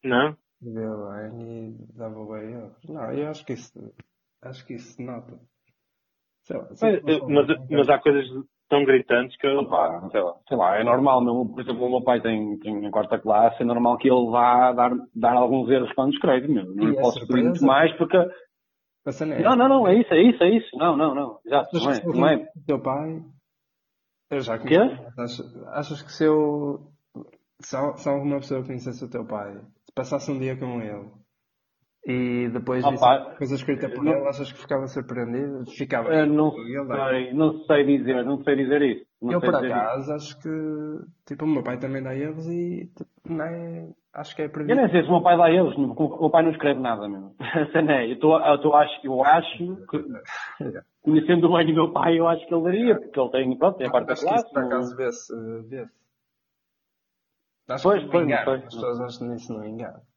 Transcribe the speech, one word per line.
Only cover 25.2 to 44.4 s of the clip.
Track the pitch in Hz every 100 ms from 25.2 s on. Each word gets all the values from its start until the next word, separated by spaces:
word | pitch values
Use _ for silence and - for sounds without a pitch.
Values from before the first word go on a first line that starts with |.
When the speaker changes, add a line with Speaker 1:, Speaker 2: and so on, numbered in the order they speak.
| 120 123 - - -
Speaker 2:
achas | - 147 147
que | -
se | - 156
eu, | 151 151 147 143 143 - _ _ - - _ _ _
se | - 131
al-, | 143 131
se | 151
alguma | 139 139 139
pessoa | 135 135 127
conhecesse | 127 123 117 123
o |
teu | 120 113
pai, | 107 101 101 107 _ _ -
passasse | 170 143 -
um | 135
dia | 131 131
com | 131 120
ele | 107 104 101 _ _ _ _ _ _ _ _ _ -
e | 123 123 123 123
depois | 117 117 127 139
Speaker 3:
Opa, | 131 127 135
Speaker 2:
visse | - -
coisa | 135 139
escrita | 139 135 135
por | 123
Speaker 3:
não | 143
Speaker 2:
ele, | 180 139
achas | 135 135
que | -
ficava | - 139 131
surpreendido? | 135 123 123 117 120 143 135 120
Ficava | - 135 131 113
Speaker 3:
Eu | 160 151
não | 151 151
Speaker 2:
com | 147
ele, | 117 135 139
não | 131 135
é? |
Speaker 3:
sei, | 131 127
não | 135 156 151 -
sei | 147 139
dizer, | 139 120 127 123
não | 139
sei | 143 139
dizer | 131 147
isso. | 143 107 - _
Não | 117
Speaker 2:
Eu, | 175
Speaker 3:
sei | 123
Speaker 2:
por | 139
Speaker 3:
dizer | 127
isso. | 104
Speaker 2:
acaso, | 110 131 135
acho | 147 147 -
que, | 160 156 156 151 151 151 - _ _
tipo, | 139 156
o |
meu | 147
pai | 123 123
também | 131 135
dá | 131 131
erros | 151 156 160
e, | 175 175 175 175 _
tipo, | - _ -
não | 165
é, | 160 170 170 165 165 - _
acho | - 147
que | -